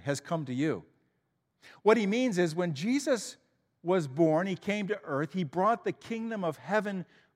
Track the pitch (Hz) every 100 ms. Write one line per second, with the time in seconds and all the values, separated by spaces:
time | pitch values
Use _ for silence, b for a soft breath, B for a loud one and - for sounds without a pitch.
0 | 135 139 - 165 131 127 156 101 - _
1 | _ _ _ _ _ _ B B 202 233
2 | 196 226 254 180 175 160 180 139 202 277
3 | 294 240 - - _ _ _ _ 170 190
4 | 147 135 165 156 196 180 - 208 196 208
5 | - 139 156 185 156 165 196 233 202 -
6 | - 226 226 220 175 147 131 214 202 196
7 | 165 b b